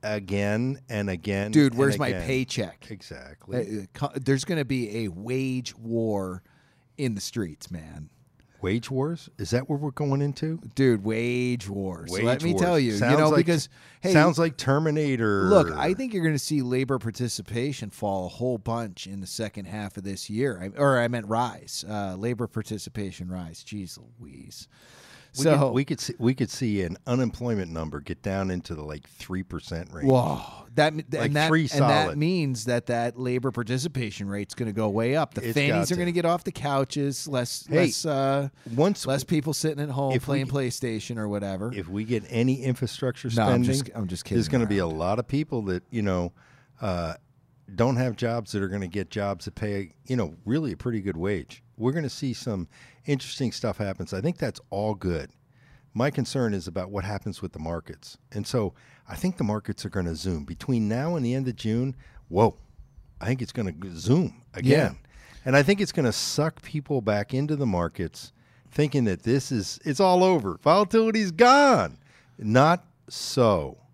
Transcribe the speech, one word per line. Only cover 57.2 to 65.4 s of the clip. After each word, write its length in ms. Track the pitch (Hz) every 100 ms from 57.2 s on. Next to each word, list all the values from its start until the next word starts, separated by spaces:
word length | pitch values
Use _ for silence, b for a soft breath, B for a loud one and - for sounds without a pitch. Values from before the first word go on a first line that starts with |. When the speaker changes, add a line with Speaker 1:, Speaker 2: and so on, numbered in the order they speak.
| - 95
Speaker 1:
with 120 | 90
the 60 | -
markets. 600 | 78 85 - - - - _
And 160 | 104 104
so 280 | 127 101 - b b -
I 80 | 92
think 220 | 180 180
the 60 |
markets 400 | 107 107 - 101 101
are 20 |
gonna 260 | 95 87
zoom. 300 | 80 92 85
Between 440 | 71 82 - 123 107
now 280 | 113 147 175
and 80 |
the 80 | 120
end 140 | 131 131
of 80 | 120
June, 400 | 113 113 131 131 b b -
whoa, 280 | 85 113 - - - - - - -
I 60 | 92
think 140 | 127
it's 120 | 120
gonna 200 | - 98
g-, 160 | 78 95
zoom 480 | 82 90 143 180 - -
again. 460 | - 127 160 127 -
Speaker 2:
Yeah. 80 | - B B B